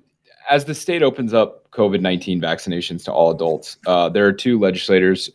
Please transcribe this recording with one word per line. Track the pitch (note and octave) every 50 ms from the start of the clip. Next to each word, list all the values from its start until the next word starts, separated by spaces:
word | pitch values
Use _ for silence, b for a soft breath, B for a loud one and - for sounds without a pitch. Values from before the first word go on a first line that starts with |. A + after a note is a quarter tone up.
| _ _ _ _ _ _ _ _ - -
as | C#3+ C#3+ C#3
the | D3 D3+
state | D3 - - F3 E3+ D#3
opens | C3+ B2 - B2+ A2+ G#2+
up | A2+ G#2+ - - - _ _
covid | - - G#2+ G#2 F#2+ G2
nineteen | F#2 F#2 F#2 F2+ F2+ - F#2 F2
vaccinations | E2 E2 E2 - - - F2 F2 F2 - F2 E2+ -
to | - -
all | - E2 E2
adults, | E2 D#2 E2 E2 D#2 D#2 - - - - -
uh, | F#2 F2+ F2 E2+ E2
there | E2+ G#2 G#2
are | G2+ G2
two | G2 - B2+ A#2+ A2
legislators | G2+ F#2+ F#2 F2+ - - G2 F#2 F#2 F#2 F#2+ F#2 - - -